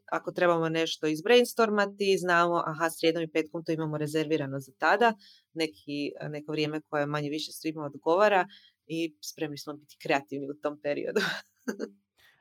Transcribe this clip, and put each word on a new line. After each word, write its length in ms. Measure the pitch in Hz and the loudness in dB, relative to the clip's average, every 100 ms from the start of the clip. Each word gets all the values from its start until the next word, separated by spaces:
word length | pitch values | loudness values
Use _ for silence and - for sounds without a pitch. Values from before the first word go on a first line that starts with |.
| - | -6
ako 200 | 165 - | -6 -4
trebamo 360 | 170 175 170 160 | 2 4 4 2
nešto 380 | 160 165 - 156 | 0 -2 -2 -2
izbrainstormati, 1120 | 156 185 247 240 - 226 208 202 202 196 190 | -2 4 6 4 2 2 4 0 0 2 2
znamo, 440 | 180 170 175 170 160 | 4 4 4 2 -2
aha, 240 | 156 165 | -2 -2
srijedom 320 | - 165 165 | 2 2 2
i 100 | 165 | -2
petkom 320 | 160 156 170 | -2 -2 -6
to 80 | 165 | -4
imamo 260 | 160 156 151 | -4 -2 -4
rezervirano 640 | 151 156 151 156 139 135 | -2 -2 0 -2 -2 -6
za 120 | 135 _ | -10 _
tada, 360 | 156 196 240 220 - _ _ | 2 4 4 2 -10 _ _
neki, 600 | 160 160 156 - 143 143 - 151 | -4 -4 -4 -10 -6 -6 -6 -10
neko 220 | 151 151 | -10 -6
vrijeme 280 | 156 151 156 | -2 -2 -2
koje 260 | - 151 143 | -4 -4 -2
manje 220 | 151 143 | -2 -4
više 220 | 151 151 | -6 -8
svima 320 | - 160 156 | -8 -8 -6
odgovara 600 | 147 143 - 175 208 196 180 - _ _ _ | -10 -6 0 4 4 4 0 -6 _ _ _
i 300 | 165 165 151 | -6 -6 -6
spremni 380 | - - 156 143 | -18 -8 -8 -8
smo 160 | - | -12
biti 220 | 147 _ _ | -14 _ _
kreativni 480 | - 143 147 139 139 | -2 -2 -2 -10 -8
u 100 | 143 | -6
tom 180 | 151 147 | -6 -4
periodu. 380 | 147 143 - 175 180 - - _ - | -4 -4 -2 -2 -2 -6 -12 _ -12
<laughs> 360 | 196 196 _ _ _ _ _ | -10 -12 _ _ _ _ _